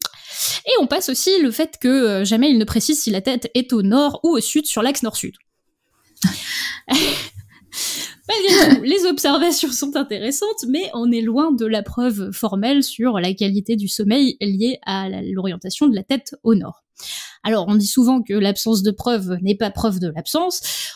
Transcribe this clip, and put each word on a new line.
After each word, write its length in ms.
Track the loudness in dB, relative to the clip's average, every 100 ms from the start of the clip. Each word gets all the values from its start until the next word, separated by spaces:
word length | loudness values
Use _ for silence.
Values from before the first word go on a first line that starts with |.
| -10 -10 -14 -8 -6 -6 0
Et 60 | 2
on 60 | 2
passe 220 | 0 -2
aussi 320 | -2 2 2
le 100 | 2
fait 260 | 0 -4 0
que, 80 | 2
euh, 380 | 2 2 2 0
jamais 240 | 2 4
ils 80 | 4
ne 80 | 2
précisent 360 | 0 0 0
si 80 | 0
la 120 | -2
tête 280 | -2 -4 -2
est 180 | -2 0
au 100 | 0
nord 360 | 2 4 2 0
ou 60 | 0
au 100 | 0
sud 240 | 0 -2 -2
sur 160 | 0
l'axe 200 | 0 0
nord-sud. 320 | -4 -6 -10 -12 _ _ _ _ _ _ _ _
<laughs> 640 | -2 -2 -6 -6 -8 -10 -2
Malgré 1900 | 0 2 -2 -8 -16 -20 -20 _ -10 -8 -8 -10 -14 -4 0 4 6 6 6
tout, 60 |
les 220 | 4 2 2
observations 680 | 0 0 2 2 0 -2
sont 240 | -4 -4 -4
intéressantes, 680 | -4 -4 -4 -2 -4 -4 -2
mais 220 | -2 -2
on 180 | -2 0
est 100 | 0
loin 320 | 0 0 2
de 120 | 2 0
la 180 | -2
preuve 480 | -4 -2 -2 -2 -6
formelle 520 | -4 -4 -2 2 2
sur 360 | 0 0 0 0
la 140 | -2
qualité 440 | 0 0 0 0 -2
du 100 | -2
sommeil 480 | -2 2 4 2 0
liée 380 | -2 0 0 -2 -6
à 220 | -6 -4
la, 140 | -6
l'orientation 640 | -6 -4 -4 -6 -8 2 2
de 80 | 2
la 80 |
tête 320 | 0 -4 -4 -4
au 100 | 2
nord. 300 | 2 2 -10 _ -18 -14 -12 -14 -8
Alors, 220 | -2 0 2
on 80 | 2
dit 120 | 4
souvent 360 | 4 4 4
que 100 | 2
l'absence 480 | 2 2 0 0 2
de 80 | 2
preuve 480 | 0 -2 -2 -2 -2
n'est 120 | 0 0
pas 140 | 0
preuve 300 | 0 -2 0
de 100 | -2
l'absence. 840 | -4 -4 -2 -2 -4 -6 -8 -10